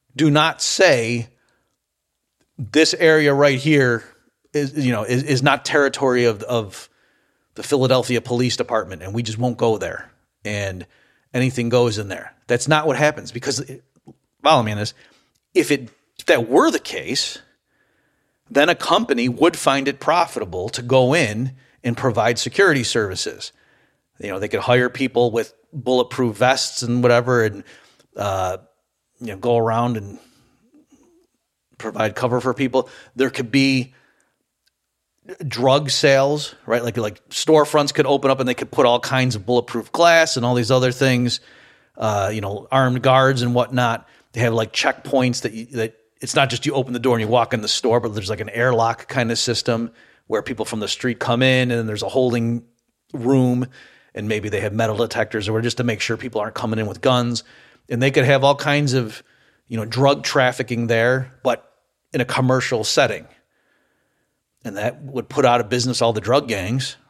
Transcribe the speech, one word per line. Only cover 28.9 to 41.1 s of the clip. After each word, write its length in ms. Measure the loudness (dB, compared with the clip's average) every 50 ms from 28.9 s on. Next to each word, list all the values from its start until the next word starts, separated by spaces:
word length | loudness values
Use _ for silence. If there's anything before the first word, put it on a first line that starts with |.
| _ _ _ _ _ -14
you 100 | -12 -12
know, 80 | -10
go 200 | -4 0 0 2
around 400 | 2 2 0 0 0 0 -2 -2
and 240 | -4 -8 -12 -16 -20 _ _ _ _ _ _ _ _ _ _ _ _ _ _ _ _ _ _ _ _ _ _ _ _ _ _ _ _ _ _ _ -14
provide 360 | -12 -8 -4 -4 -4 -4 -2
cover 260 | -2 -2 -2 -2 0
for 140 | -2 -2 -2
people. 340 | -2 -2 0 0 -2 -2 -4 -8 -20 -20 _ _
There 140 | -2 -2 -2
could 200 | -2 -6 -4 0
be 440 | 2 2 2 2 2 0 -2 -6 _ _ _ _ _ _ _ _ _ _ _ _ _ _ _ _ _ _ _ _ _ _ _ _ _ _ _ -20 -14 -12 -10 -8
drug 400 | -4 0 2 4 4 2 2 0
sales, 680 | 0 2 4 4 4 4 4 2 0 -2 -6 -10 -14 -14 _
right? 180 | -2 -2 -2 -2
Like, 140 | -2 -4 -4
like, 280 | -4 -6 -6 -10 _ _
storefronts 640 | -8 -4 2 4 6 6 6 4 2 2 2 2 0
could 100 | 0 2
open 260 | 2 2 2 2 2
up 100 | 0 2
and 80 | 0 -2
they 60 | -2
could 160 | -4 -6 -4
put 140 | 0 2 4
all 160 | 4 4 2
kinds 340 | 0 -2 0 0 0 0 -2
of 120 | -2 -2
bulletproof 440 | 0 0 0 0 -2 -4 -8 -8 -4
glass 460 | 0 4 6 6 6 6 4 2 0
and 80 | -2 0
all 100 | 0 0
these 160 | 0 2 2
other 220 | 2 2 2 0
things, 480 | 0 2 2 2